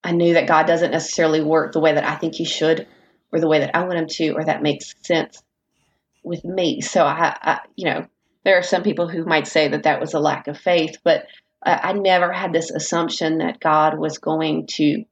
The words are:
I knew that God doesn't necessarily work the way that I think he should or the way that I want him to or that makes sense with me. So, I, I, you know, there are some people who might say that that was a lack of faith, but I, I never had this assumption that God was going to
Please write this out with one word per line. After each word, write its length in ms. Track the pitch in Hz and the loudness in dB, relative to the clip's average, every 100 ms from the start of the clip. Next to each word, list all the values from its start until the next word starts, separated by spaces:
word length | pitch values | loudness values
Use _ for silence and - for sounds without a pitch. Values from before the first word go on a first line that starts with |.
I 80 | 175 | -2
knew 220 | 170 170 | 2 4
that 140 | 165 147 | 4 4
God 200 | 160 160 | 4 4
doesn't 240 | 170 170 | 2 2
necessarily 500 | 160 - - 160 156 | -2 -4 0 2 2
work 300 | 151 160 151 | 2 2 2
the 80 | 165 | 2
way 140 | 156 | 2
that 100 | 147 | 2
I 120 | - 151 | 0 -4
think 200 | 165 - | -6 -4
he 100 | 165 | -6
should 400 | - 156 160 - _ _ _ _ | -2 0 0 -4 _ _ _ _
or 80 | 165 | -2
the 80 | 160 | 2
way 120 | 151 | 2
that 160 | 131 175 | 2 -2
I 80 | |
want 160 | 180 175 | -2 -2
him 80 | 160 | -4
to 220 | - 160 | -2 -2
or 120 | 151 | -2
that 200 | 156 - | -2 0
makes 300 | 147 143 - - | -2 -2 -8 -20
sense 380 | - 165 - - _ _ _ _ _ _ _ _ | -2 -2 -2 -12 _ _ _ _ _ _ _ _
with 200 | 165 170 | -10 -10
me. 380 | 170 185 170 - | -6 -2 -2 -2
So, 240 | - 190 147 | -2 2 2
I, 320 | 156 165 - | 2 -2 -2
I, 180 | - - - - | -4 -4 -6 -6
you 100 | 175 | -4
know, 220 | - - _ _ _ | -4 -8 _ _ _
there 140 | 196 185 | 2 2
are 60 | |
some 200 | 180 185 | 2 0
people 240 | 208 185 170 | 0 -2 -4
who 160 | 165 | -4
might 240 | 165 156 151 | 0 0 2
say 200 | 160 147 | 0 0
that 140 | 147 | 0
that 160 | 156 143 | 0 0
was 120 | 156 | -2
a 60 | 160 | 0
lack 280 | 151 139 - | 0 -2 -8
of 100 | 143 | -6
faith, 400 | 185 175 160 - | 0 0 0 -2
but 240 | - 196 - - _ _ | 0 0 -2 -20 _ _
I, 120 | - 170 | -2 0
I 180 | 175 | 0
never 380 | 202 190 180 175 | 0 2 4 2
had 180 | 180 190 | -2 -2
this 200 | 165 160 | -2 -2
assumption 680 | - - 170 165 - 160 160 | -6 -4 -2 -2 -2 -2 0
that 220 | 165 - | -2 -2
God 380 | 160 156 156 156 | 2 4 2 0
was 180 | 156 151 | -6 -4
going 500 | - 160 160 160 151 | -4 -2 0 -2 -6
to 320 | - 151 135 - | 0 0 0 -6